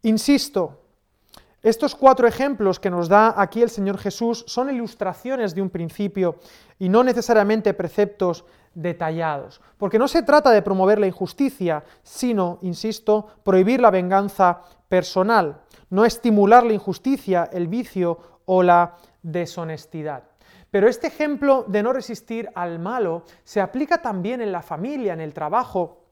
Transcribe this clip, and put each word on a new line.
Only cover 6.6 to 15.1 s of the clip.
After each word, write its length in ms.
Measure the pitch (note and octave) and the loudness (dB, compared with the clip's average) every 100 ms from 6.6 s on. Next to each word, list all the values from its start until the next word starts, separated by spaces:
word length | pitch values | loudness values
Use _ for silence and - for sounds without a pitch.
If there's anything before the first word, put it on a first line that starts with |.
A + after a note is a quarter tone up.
| _ _ | _ _
y 100 | F#3 | 0
no 140 | G#3+ | 2
necesariamente 720 | B3+ A#3+ A#3 A3+ G3+ A3 G3+ | 2 0 2 2 4 2 0
preceptos 720 | G3 F3 - G3+ G3+ F3+ E3+ _ _ _ | -2 -4 -2 -2 0 -2 -2 _ _ _
detallados, 880 | E3+ E3+ E3+ D#3+ D#3+ E3 C#3+ - _ _ _ | -10 -8 -6 -6 -4 -4 -6 -10 _ _ _
porque 220 | G3 G#3+ | 0 2
no 80 | C4+ | 2
se 160 | E4 | 0
trata 300 | - D4 D4 | 4 4 6
de 100 | G#3+ | 4
promover 380 | F#3+ F#3+ F#3+ G#3+ | 4 0 2 2
la 80 | G3 | 0
injusticia, 760 | F3+ F#3 - C#4 - F3 D3+ - _ | -2 -10 -4 -4 -2 -4 -4 -8 _
sino, 560 | _ - B3 G#3+ F3+ F3 | _ -6 -2 0 -2 -4
insisto, 640 | F#3 E3 A3 G#3+ - G#3+ G#3+ _ | -8 -6 -8 -4 0 0 -2 _
prohibir 380 | - F#3 F#3 B3+ | 2 4 4 4
la 100 | A#3 | 4
venganza 720 | F#3+ F3+ F#3+ G3+ G3 F3+ F3 - _ _ | 4 0 -2 -2 0 0 0 -12 _ _
personal, 760 | F#3 F3 | -2 0